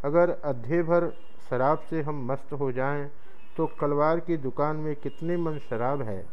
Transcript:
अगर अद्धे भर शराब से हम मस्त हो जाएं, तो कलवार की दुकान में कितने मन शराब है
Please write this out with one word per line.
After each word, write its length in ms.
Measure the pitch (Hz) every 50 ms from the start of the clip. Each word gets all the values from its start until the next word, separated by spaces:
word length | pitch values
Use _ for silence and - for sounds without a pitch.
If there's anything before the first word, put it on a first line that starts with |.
| -
अगर 260 | 143 147 175 175 180 - - -
अद्धे 380 | 147 131 120 107 117 160 175 170
भर 260 | 160 175 175 170 151 107 - - - - - - -
शराब 300 | 127 123 131 143 156 160
से 220 | 170 - 170 160
हम 240 | 143 147 151 143 127
मस्त 280 | 117 135 139 - - 151
हो 180 | 135 143 131
जाएं, 380 | 123 127 131 139 143 147 143 139 - - - - - - - - -
तो 80 | - 160 151 - -
कलवार 400 | 151 147 147 143 147 156 165 170
की 180 | 165 170 170 156
दुकान 360 | 135 131 113 - 147 151 156
में 200 | 156 151 156 147
कितने 420 | - - 143 - - 165 165 175
मन 200 | 175 170 160 156 143
शराब 420 | - - 123 110 120 131 143 143
है 240 | 127 107 101 92 85 -